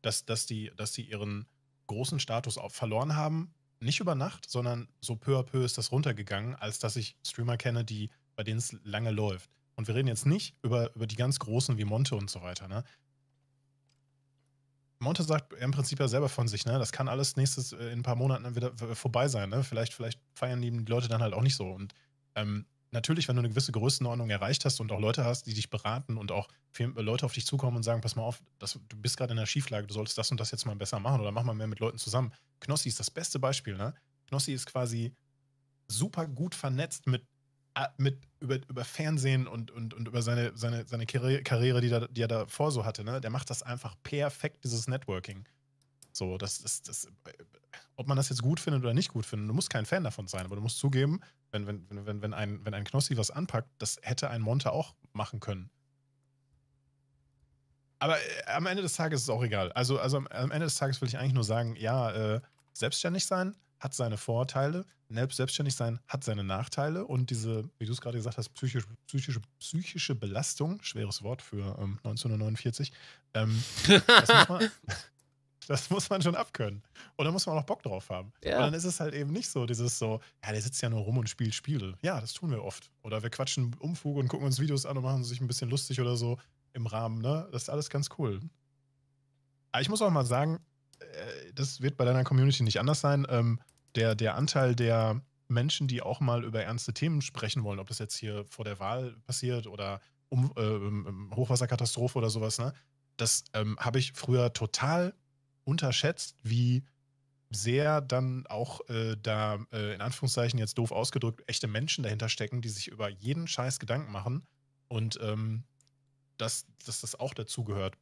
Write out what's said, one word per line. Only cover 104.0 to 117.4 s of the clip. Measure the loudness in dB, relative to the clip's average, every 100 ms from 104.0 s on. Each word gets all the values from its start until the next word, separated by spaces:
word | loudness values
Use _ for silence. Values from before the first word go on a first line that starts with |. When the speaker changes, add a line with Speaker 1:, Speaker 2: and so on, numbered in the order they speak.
| 0
Speaker 1:
früher | -2 2 6 4
total | 2 -2 0 2 2 2 -2 _ _ _ _
unterschätzt, | -2 2 2 2 2 0 -6 -6
wie | 0 4 4 4 0 _ _ _ _ _ _
sehr | -4 2 4 6 4
dann | 2 0 2 -2 -6
auch, | -6 -6 -6 -6
äh, | -2 0 -2
da, | -2 0 0 -2 -4
äh, | -4 -4
in | -2
Anführungszeichen | -4 -2 0 2 2 2
jetzt | 0 0
doof | 0
ausgedrückt, | 0 0 0 -2 -4 -6
echte | -4 -2
Menschen | -2 -2 -2
dahinter | -2 -2 -2
stecken, | -2 -2 -2
die | -4
sich | -6 -10
über | -4 -6
jeden | -4 -4 -2 -2
Scheiß | -2 -2 -2
Gedanken | -2 -2 -2
machen | -6 -2 -4 -6 _ _ _ _
und, | -2 0 -2
ähm, | -2 -2 -2 -2 -6 _ _ _ _ _ _ _
dass, | -4 -4 -8 _ -8
dass | -8
das | -8 -6
auch | -6
dazugehört. | -6